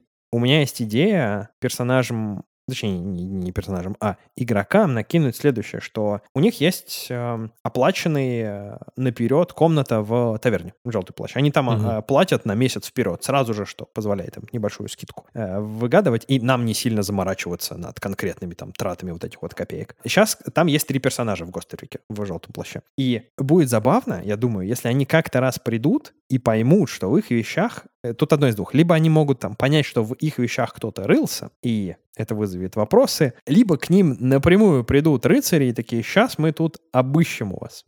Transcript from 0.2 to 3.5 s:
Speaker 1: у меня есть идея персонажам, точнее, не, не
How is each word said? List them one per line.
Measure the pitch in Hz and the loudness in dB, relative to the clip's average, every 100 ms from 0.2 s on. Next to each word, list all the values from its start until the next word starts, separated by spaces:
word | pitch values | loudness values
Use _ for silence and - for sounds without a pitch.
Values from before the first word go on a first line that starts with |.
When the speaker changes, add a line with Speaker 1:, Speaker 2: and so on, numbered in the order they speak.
| - | -6
Speaker 1:
у | 120 | 0
меня | 123 151 | 4 4
есть | 139 - | 2 -2
идея | 110 110 190 190 117 101 104 _ | -2 2 2 2 0 -2 -8 _
персонажам, | 127 - 123 131 120 117 107 98 - _ - | -6 -2 0 2 2 -2 -4 -6 -12 _ -12
точнее, | 127 107 92 | -6 -4 -4
не, | 92 90 92 | -4 -6 -6
не | 95 90 | -6 -6